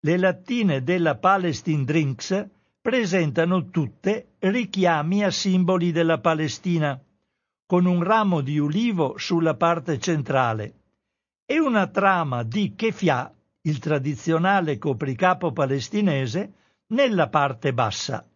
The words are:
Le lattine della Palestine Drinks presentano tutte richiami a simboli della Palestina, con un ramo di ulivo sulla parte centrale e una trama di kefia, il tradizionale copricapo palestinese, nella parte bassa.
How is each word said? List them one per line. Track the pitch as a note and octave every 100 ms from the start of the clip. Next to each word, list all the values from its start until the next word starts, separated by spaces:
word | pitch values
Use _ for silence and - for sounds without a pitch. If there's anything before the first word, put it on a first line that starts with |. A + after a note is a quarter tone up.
Le | D3+ F3+
lattine | F#3 F3+ - A#3+ G#3 C3+
della | B2+ F3+ E3 C3+
Palestine | F3+ G3 F3+ C#3 - D3+ C3
Drinks | D#3 C#3+ A#2+ - F#3 G#3 _ _ _
presentano | B3 B3 G#3+ F#3 D#3 C3+ E3 F#3 F3
tutte | F3 C3+ - F#3+ A3 - _
richiami | F#3+ A#3 G#3 F#3+ F3 D#3+ D3+ G3
a | G3+
simboli | - G3 F#3 F3+ F#3 E3+
della | E3 E3 D#3+
Palestina, | E3 D#3+ D#3 - F#3 E3+ D3+ C3+ _ _ _ _ _ _ _
con | F3+ F3+
un | F3
ramo | E3+ A3 G#3 E3+
di | C3+ D3
ulivo | D3 E3 A#3+ F#3+ C#3 -
sulla | - E3+ E3
parte | D#3 E3+ E3+ C3+ C#3+
centrale | - D#3+ C3+ C3+ B2 A2 G#2 - _ _ _ _ _ _ _
e | D4
una | D#4 A3 F#3
trama | - G3 F#3 D#3 B2
di | A2+ F3+ G3+
kefia, | G3+ A3+ - F3+ B2+ C3 _ _ _
il | D#3 C#3+
tradizionale | D#3 D3+ C3+ C3+ - D#3+ F3+ G3 E3 B2
copricapo | D3 B2+ C#3 A#2+ F#3 F3+ F3
palestinese, | B2+ C3+ C#3 A#2 G#3 G3+ C#3 B2+ D3 B3 - _ _ _
nella | A3+ C4+ G3+ D3+
parte | D#3 C#3+ B2 C#3+
bassa. | B2 A2+ - - A#2 -